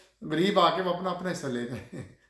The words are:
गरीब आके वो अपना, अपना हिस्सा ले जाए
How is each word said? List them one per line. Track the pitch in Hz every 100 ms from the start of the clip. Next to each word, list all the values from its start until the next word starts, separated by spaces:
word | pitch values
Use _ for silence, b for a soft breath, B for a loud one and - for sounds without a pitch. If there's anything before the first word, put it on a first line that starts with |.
| B B
गरीब | 156 156 190 190
आके | 165 175
वो | 185
अपना, | 175 185
अपना | 175 180
हिस्सा | - 139
ले | 120
जाए | 120 113 - - 98 -